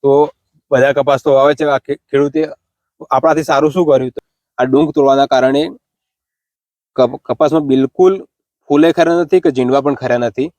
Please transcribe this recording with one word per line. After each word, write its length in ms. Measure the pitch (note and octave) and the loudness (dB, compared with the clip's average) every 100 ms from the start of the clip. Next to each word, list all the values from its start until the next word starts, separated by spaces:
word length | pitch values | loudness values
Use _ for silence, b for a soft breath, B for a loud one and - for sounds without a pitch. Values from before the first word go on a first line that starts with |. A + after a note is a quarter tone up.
તો 260 | C#3 C#3 D3 - _ _ _ | 2 2 0 -4 _ _ _
બધા 220 | C3+ C3+ | 0 0
કપાસ 300 | C#3 C#3 C#3 | 0 -2 -2
તો 100 | D#3 | 2
વાવે 200 | C3+ C#3 | 2 2
છે, 120 | D3 D3+ | 0 -2
આ 120 | C3+ | -4
ખે-, 180 | - C#3 | -4 -10
ખેડૂતે 520 | _ C#3 C#3+ D3+ D#3 - _ _ _ _ - | _ -2 -2 -2 -6 -10 _ _ _ _ -4
આપણાથી 320 | C3+ D#3+ D#3 | -2 0 -2
સારું 280 | D#3 C#3+ D3+ | -2 0 0
શું 140 | F3+ E3 | 0 0
કર્યું? 260 | C3+ B2+ | 0 0
તો 100 | - _ _ _ - | -10 _ _ _ -6
આ 60 | |
ડૂંક 320 | B2+ C3 D#3 D3+ | 0 0 0 0
તોડવાના 300 | C#3 C3+ C#3 | 2 2 2
કારણે 440 | C3+ C3 C#3 D3+ - _ _ _ _ _ _ _ _ _ _ _ - | 2 0 0 -4 -8 _ _ _ _ _ _ _ _ _ _ _ -2
કપ-, 240 | B2+ C3+ _ | -2 -2 _
કપાસમાં 420 | B2 D3+ D#3 D3 | -2 0 0 0
બિલકુલ 580 | C3 C3+ - F#3 F#3+ - _ _ _ _ | 0 -2 2 0 0 -10 _ _ _ _
ફૂલે 240 | C#3+ E3 | 2 2
ખરા 220 | - E3 | 2 0
નથી 260 | E3+ E3 F#3 | 0 0 0
કે 120 | E3+ | 0
જીંડવા 300 | C3 B2 C3+ | -2 0 0
પણ 120 | C#3 | 0
ખરા 240 | C#3 D#3 A#2+ | -4 -4 -4
નથી. 320 | A#2+ G#2+ D3+ | -4 -4 -8